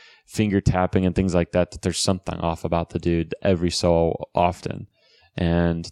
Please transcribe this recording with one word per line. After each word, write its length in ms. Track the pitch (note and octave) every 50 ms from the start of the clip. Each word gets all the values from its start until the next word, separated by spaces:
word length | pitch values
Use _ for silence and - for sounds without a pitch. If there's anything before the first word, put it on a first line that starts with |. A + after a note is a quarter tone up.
| - - - _ _
finger 360 | - - - G#2+ G#2 F#2+ G2
tapping 440 | - - - F#2 F#2 - - G2 F#2
and 80 | F#2 E2
things 220 | F#2+ F#2+ F#2 F2
like 160 | F2 E2+ -
that, 200 | - F2+ F2 -
that 100 | - -
there's 160 | - F#2 E2+ -
something 400 | - G2+ F#2+ F#2 - E2+ E2+ E2+
off 240 | E2+ E2+ E2 - -
about 280 | E2 E2+ E2+ E2 -
the 80 | - E2+
dude 360 | D#2+ F2 E2+ E2 E2 D#2+ - -
every 300 | - G2+ F#2+ D#2+ F2 F2
so 440 | - - - F2 E2+ E2 E2 E2 - - - - -
often. 540 | - F2 F#2 F2 - - - - - G#2 - _ _ _ _ _ _ _ _ _
And 560 | - F2+ E2+ E2+ F2 F2 E2+ E2+ E2+ E2 -